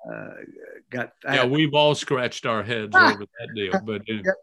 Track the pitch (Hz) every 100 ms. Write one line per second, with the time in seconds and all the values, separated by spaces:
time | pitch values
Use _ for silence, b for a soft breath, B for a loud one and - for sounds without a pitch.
0 | 113 55 - - - - - - _ 123
1 | 117 _ - 135 123 147 151 147 151 143
2 | - 127 120 - 127 110 104 117 107 370
3 | - 104 104 - - 110 95 95 110 101
4 | 104 107 92 -